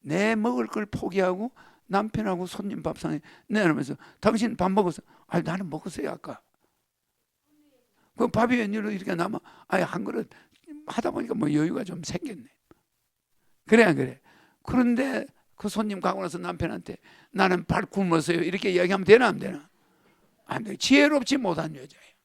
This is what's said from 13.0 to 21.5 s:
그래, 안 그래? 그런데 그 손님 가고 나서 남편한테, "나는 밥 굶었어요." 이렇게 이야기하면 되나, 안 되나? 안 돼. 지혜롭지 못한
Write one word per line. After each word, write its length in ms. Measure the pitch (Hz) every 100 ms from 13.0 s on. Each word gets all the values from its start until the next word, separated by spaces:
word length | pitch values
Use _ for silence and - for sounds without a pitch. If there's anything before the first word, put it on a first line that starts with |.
| _ _ _ _ _ _ -
그래, 160 | 220
안 100 | 214
그래? 260 | 143 127 131 _ _ _ _
그런데 600 | - 254 240 233 269 233 - _ _
그 140 | _ 214
손님 320 | 196 214 196
가고 200 | 180 190
나서 160 | 180 165
남편한테, 580 | 175 175 170 185 - 175 - - _
"나는 340 | - 190 180
밥 240 | 165 180 180
굶었어요." 500 | 196 190 165 156 170
이렇게 320 | 170 190 208
이야기하면 320 | 180 180 190
되나, 240 | 185 220 247
안 100 | -
되나? 320 | 196 - - _ _ _ _ _ _ _ _
안 180 | -
돼. 120 | 151 196
지혜롭지 600 | - 277 294 294 240 277
못한 400 | 220